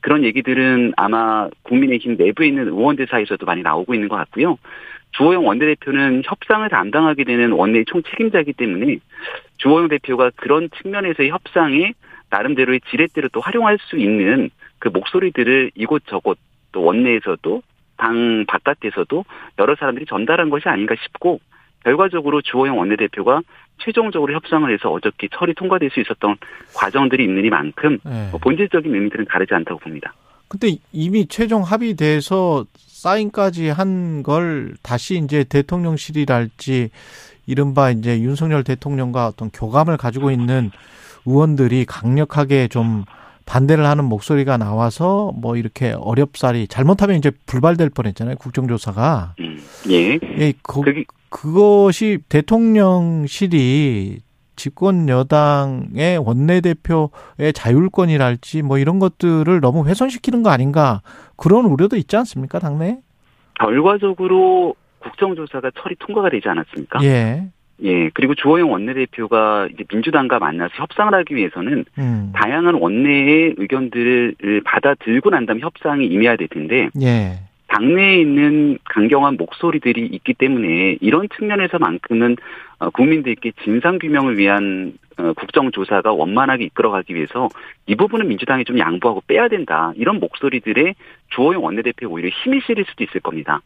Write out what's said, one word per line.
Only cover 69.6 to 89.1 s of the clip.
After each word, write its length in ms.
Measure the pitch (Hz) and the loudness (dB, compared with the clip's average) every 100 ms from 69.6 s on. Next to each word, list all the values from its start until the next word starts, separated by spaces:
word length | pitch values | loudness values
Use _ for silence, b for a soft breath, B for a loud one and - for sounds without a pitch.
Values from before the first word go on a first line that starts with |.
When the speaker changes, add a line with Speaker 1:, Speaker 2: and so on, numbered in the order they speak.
| 98 | -2
Speaker 1:
이제 100 | - 98 | -8 -6
민주당과 480 | 107 139 - 127 123 | -4 0 0 0 0
만나서 320 | 80 82 87 - | -2 -4 -6 -6
협상을 380 | 151 - 214 | -8 -2 2
하기 220 | 196 170 135 | 2 0 -4
위해서는 480 | 92 87 98 294 - - | -4 -4 -4 -4 -4 -4
Speaker 2:
음. 340 | 131 113 101 | -2 -2 -4
Speaker 1:
다양한 420 | 98 107 147 175 160 | -4 -2 0 0 2
원내의 800 | 85 107 139 143 139 156 165 156 | 0 0 2 2 4 4 2 0
의견들을 1040 | 190 131 127 120 120 123 120 - 101 104 | -4 -2 -4 -2 2 2 0 -2 -2 -2
받아들고 640 | - 95 139 143 - 120 196 | 0 0 0 0 0 2 2
난 160 | 359 113 | 0 0
다음에 140 | 110 | -4
협상에 460 | 156 - - 143 - | -6 -6 -4 -2 0
임해야 320 | 92 117 117 | 2 2 0
될 100 | 78 | -4
텐데, 420 | 80 76 123 - 143 | -8 -2 -2 -2 0
Speaker 2:
예. 380 | 131 117 98 92 95 _ _ | 2 2 0 -6 -14 _ _
Speaker 1:
당내에 540 | 104 120 180 196 185 | 0 2 4 4 4
있는 560 | 156 143 147 151 147 131 - | 4 4 4 4 2 0 -4
강경한 500 | 110 107 143 139 131 | 0 2 4 2 0
목소리들이 680 | 82 - 170 160 127 117 117 | -6 -4 -2 -2 -2 -2 -4
있기 280 | 95 - - | -6 -6 0
때문에 600 | 135 131 95 85 95 90 | 0 0 0 0 0 0
이런 260 | 98 151 208 - | 2 2 0 -4
측면에서만큼은, 1000 | 214 202 185 175 107 - - 113 120 123 B B B B | -2 0 0 0 -2 -2 -2 0 2 0 B B B B
어, 100 | 87 | -6
국민들께 600 | - 135 160 131 113 117 - | 2 2 2 0 -6 -6 -8
진상규명을 720 | - 113 175 185 160 147 135 107 | -2 0 0 -2 -2 0 0 2
위한, 560 | 98 101 101 95 90 - _ - | 2 2 0 -4 -8 -12 _ -6
어, 160 | 85 | -4
국정조사가 800 | 78 - - 131 - 95 101 107 | -4 -2 0 0 -4 0 0 2
원만하게 520 | 98 80 110 131 131 101 | 0 0 0 0 0 -4
이끌어가기 480 | - 110 98 90 85 | 0 2 2 -2 -6
위해서 340 | 76 120 123 B B B - | -6 -4 -6 B B B -6
이 80 | 107 | 0
부분은 320 | 202 226 202 | 0 0 -2
민주당이 340 | 101 123 131 | -4 -2 -2
좀 160 | 120 120 | 0 -2
양보하고 420 | 80 87 123 | 0 0 -2